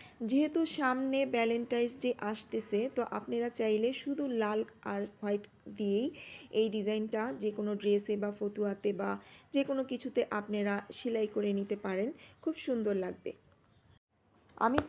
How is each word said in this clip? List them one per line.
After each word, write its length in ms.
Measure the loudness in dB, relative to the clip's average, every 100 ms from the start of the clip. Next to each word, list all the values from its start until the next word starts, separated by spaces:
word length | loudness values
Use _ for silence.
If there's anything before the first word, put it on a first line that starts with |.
| -18 -8
যেহেতু 420 | 2 4 4 2 0
সামনে 600 | 2 0 2 0 2 2
ভ্যালেন্টাইন্স 680 | 2 2 0 0 0 0 0
ডে 120 | -2 0
আসতেছে, 720 | -2 -6 -4 -6 -2 0 0 -2
তো 60 | -2
আপনারা 380 | -4 -2 -2 0
চাইলে 440 | 0 2 4 2
শুধু 340 | 0 -2 0 0
লাল 360 | 2 2 2 -2 -6
আর 200 | -4 -2
হোয়াইট 400 | -4 -4 0 0 -2 -18 -12 -2
দিয়েই 320 | 2 2 0 -4 -14 -18 -2
এই 180 | 2 2
ডিজাইনটা 640 | 2 0 0 0 -2 -2 -2
যে 120 | -4
কোনো 240 | -2 -2 0
ড্রেসে 420 | 4 4 2 -2
বা 140 | -2
ফতুয়াতে 600 | -2 -4 0 -2 0 -2
বা 260 | 0 -2 -4 -8 -20 -2
যে 100 | 0
কোনো 200 | 2 0
কিছুতে 420 | -2 -4 -2 0 0
আপনারা 500 | 0 -2 0 2 0 -4
সেলাই 340 | -6 -2 0 0
করে 260 | 0 2
নিতে 220 | 2 0 -4
পারেন, 360 | -2 0 -2 -4 -14 -8
খুব 140 | -4 -4
সুন্দর 400 | -2 0 0 0
লাগবে। 380 | -2 -6 -10 -12 _ _ _ _ _ -20 _ _ _ _ -14 0
আমি 220 | 2 2